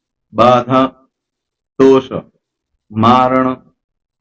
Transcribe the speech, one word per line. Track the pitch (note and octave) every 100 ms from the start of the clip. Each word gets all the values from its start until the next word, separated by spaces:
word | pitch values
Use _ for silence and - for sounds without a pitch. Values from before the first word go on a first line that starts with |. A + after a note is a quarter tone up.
| _ _ _
બાધા | A2 A#2+ B2 A#2+ C3 C3 - _ _ _ _ _ _ _ -
દોષ | C3+ C3 B2+ F#2 - _ _ _ _ _ _
મારણ | G#2+ A2+ B2+ B2+ C3 C3 B2+ _ _ _ _ _ -